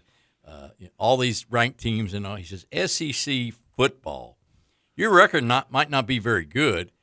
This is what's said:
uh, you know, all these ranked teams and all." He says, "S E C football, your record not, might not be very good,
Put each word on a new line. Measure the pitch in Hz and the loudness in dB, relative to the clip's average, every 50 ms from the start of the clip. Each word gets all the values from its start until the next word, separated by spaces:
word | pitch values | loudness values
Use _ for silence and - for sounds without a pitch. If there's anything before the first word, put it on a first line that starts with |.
| _ _ _ _ _ _ _ _ _ 78 | _ _ _ _ _ _ _ _ _ -20
uh, | 78 71 69 69 - _ | -20 -20 -20 -20 -20 _
you | 90 | -20
know, | 87 _ - | -20 _ -2
all | - 117 131 | 2 2 4
these | 127 127 123 107 - - - | 4 2 0 0 -4 -6 -2
ranked | 120 120 117 127 - - | 0 0 0 0 -2 -6
teams | - 117 110 110 110 92 95 | -4 -2 -2 -2 -2 -4 -6
and | 101 101 | -8 -8
all." | 98 104 | -8 -10
He | 101 87 | -12 -12
says, | 82 98 90 - _ | -14 -16 -16 -16 _
"S | - - 190 - - - | -4 -4 -2 -2 -2 -4
E | 160 147 | -4 -6
C | 127 - - 147 135 127 120 117 - - _ _ _ | -6 -6 -4 -2 -2 -2 -4 -6 -8 -14 _ _ _
football, | - 131 139 - _ _ 80 69 64 60 60 - _ _ _ _ _ _ _ _ _ _ _ _ | 2 2 2 2 _ _ -10 -10 -10 -14 -16 -20 _ _ _ _ _ _ _ _ _ _ _ _
your | - 202 226 196 | -2 0 6 6
record | 175 208 208 - 151 123 | 6 6 6 4 0 0
not, | 117 123 135 - - | 2 0 0 -2 -2
might | 123 139 151 143 | -2 -2 -2 0
not | 147 135 120 | -2 -2 -2
be | 107 131 117 | 0 -2 -2
very | 95 120 110 92 80 | 0 0 0 0 -2
good, | 76 - 127 151 131 98 85 90 - _ _ | -2 -2 0 2 2 2 0 -4 -8 _ _